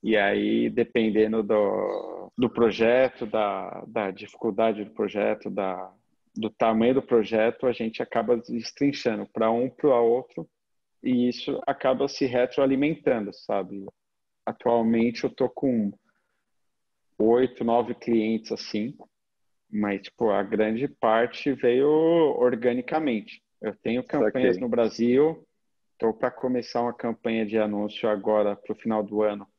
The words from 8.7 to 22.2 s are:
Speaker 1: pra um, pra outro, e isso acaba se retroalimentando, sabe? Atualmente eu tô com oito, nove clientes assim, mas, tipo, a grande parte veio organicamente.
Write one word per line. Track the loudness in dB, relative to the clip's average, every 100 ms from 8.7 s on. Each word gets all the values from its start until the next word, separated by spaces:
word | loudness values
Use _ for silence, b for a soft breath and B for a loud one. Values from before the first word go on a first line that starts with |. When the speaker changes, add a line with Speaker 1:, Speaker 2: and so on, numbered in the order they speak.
| -2 -2 0 -4 -4 -6
Speaker 1:
pra | -2 0
um, | 2 -2
pra | 0 2 4
outro, | 4 2 -2 -14 -14 _ _ _ _ _
e | -2 2 2
isso | -2 -6 -6 -4
acaba | -2 0 0 -2
se | -2
retroalimentando, | -2 0 0 2 2 2 0 0 -2 -2 -4
sabe? | -10 -4 -4 -4 -10 -14 _ _ _ _ _ -10
Atualmente | -6 0 2 2 2 2 0
eu | -6
tô | -2 -4
com | 0 -2 0 -2 -4 _ _ _ _ _ _ _ _ _ _ _ _
oito, | 4 4 2 0
nove | 0 0 0
clientes | -6 0 0 2 -2 -4
assim, | -10 -6 -6 -6 -8 -20 _ _ _ _ _ _
mas, | -4 -2 -4
tipo, | -8 _ 0
a | 0
grande | -2 0 0 0 -4
parte | -2 2 2 2 -2 -4
veio | 0 2 2 4
organicamente. | 4 4 4